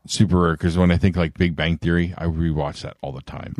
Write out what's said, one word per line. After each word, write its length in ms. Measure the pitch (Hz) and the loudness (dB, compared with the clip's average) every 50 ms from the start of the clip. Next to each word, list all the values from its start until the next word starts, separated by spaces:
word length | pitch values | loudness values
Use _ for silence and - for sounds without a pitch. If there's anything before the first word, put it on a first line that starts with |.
| _ | _
super 320 | - - - 110 80 85 90 | -8 0 2 2 4 4 4
rare, 180 | 87 82 80 | 4 2 2
'cause 180 | - - 87 80 | 0 0 0 2
when 120 | 90 90 90 | 4 4 4
I 60 | 87 | 4
think, 180 | 85 - 98 80 | 4 2 2 2
like, 220 | 92 85 78 - | 2 0 -2 0
Big 180 | - 92 87 78 | 0 0 0 0
Bang 220 | 76 78 82 85 | 0 0 -2 -2
Theory, 360 | - - 85 85 87 85 87 87 | 0 0 0 2 2 0 -2 -4
I 80 | - 82 | -4 -4
rewatch 560 | 85 80 80 85 82 76 76 71 71 - - | -4 -2 -2 -2 -2 0 -2 -4 -4 -6 -10
that 160 | - - - _ | -12 -14 -14 _
all 100 | - 69 | -12 -12
the 100 | 65 67 | -12 -12
time. 320 | - - - - - - - | -14 -14 -14 -14 -12 -12 -8